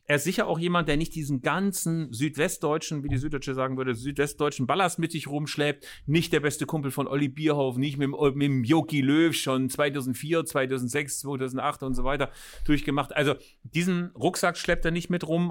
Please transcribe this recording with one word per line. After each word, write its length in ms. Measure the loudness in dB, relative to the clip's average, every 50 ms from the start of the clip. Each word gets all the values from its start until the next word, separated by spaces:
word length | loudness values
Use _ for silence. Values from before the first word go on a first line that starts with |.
| _
Er 120 | 0 0
ist 80 | 2 2
sicher 220 | 0 0 0 0
auch 140 | 0 0 0
jemand, 280 | 0 2 2 2 2 2
der 80 | 2
nicht 200 | 0 0 -2 -4
diesen 240 | -6 -4 -2 -2 -2
ganzen 720 | 0 0 0 2 0 0 0 -2 -2 -2 -2 -2 -2 -4 -4
südwestdeutschen, 880 | -2 -2 -2 0 0 -2 -2 0 -2 -2 0 0 0 -2 -4 -6 -6 -2
wie 60 | -2
die 80 | 0
Süddeutsche 380 | 0 0 -2 -4 -4 -4 -4 -2
sagen 220 | -2 -2 -2 -2
würde, 200 | -2 -2 -2 -2
südwestdeutschen 720 | -2 -4 -6 0 0 0 0 0 0 0 0 0 0 0 0
Ballast 320 | 2 2 2 0 0 0
mit 100 | -4 -2
sich 160 | -2 -6 -6
rumschleppt. 580 | -4 -4 -4 -4 -4 -2 0 0 0 0 -4 -8 -20 -18 -12 -2
Nicht 260 | 2 2 2 2 4 2
der 80 | 2
beste 240 | 2 2 -2 -2 -4
Kumpel 280 | -4 -2 -4 -4 -4 -2
von 160 | -2 -2 0
Olli 180 | 0 0 0
Bierhoff, 500 | 0 -2 0 0 2 2 4 2 0 0
nicht 220 | 0 0 0 0 0
mit 60 | -2
dem, 300 | -2 0 2 2 2 2
mit 100 | 4 2
dem 160 | 2 2 2 4
Jogi 380 | 4 4 4 4 2 0 2
Löw 340 | 4 4 6 6 6 4 2
schon 340 | 0 0 0 0 0 0 0
zweitausendvier, 760 | 0 0 0 0 0 -2 -4 -4 -4 -4 -2 0 0 0 0
zweitausendsechs, 760 | 0 0 0 0 0 0 -2 -2 -2 -2 -2 -2 -2 -6 -8
zweitausendacht 640 | -6 -6 -4 -4 -4 -4 -4 -2 -2 -2 -4 -2 -4
und 120 | -2 0
so 100 | 0 2
weiter 260 | 2 2 0 -2 -4 -4 -14 -20 -18 -10 -4 2
durchgemacht. 500 | 4 4 4 4 0 0 0 -2 -2 0
Also 180 | 0 2 2 0 -2 -6 -20 _ _ -16
diesen 480 | -4 -2 0 0 2 0 0 -2 -4 -6
Rucksack 420 | 0 0 0 0 2 0 0 0 0
schleppt 260 | 0 0 0 2 2
er 80 | 0 0
nicht 180 | -2 -2 -2
mit 160 | -4 -4 -2
rum. 200 | 0 0 0 0 0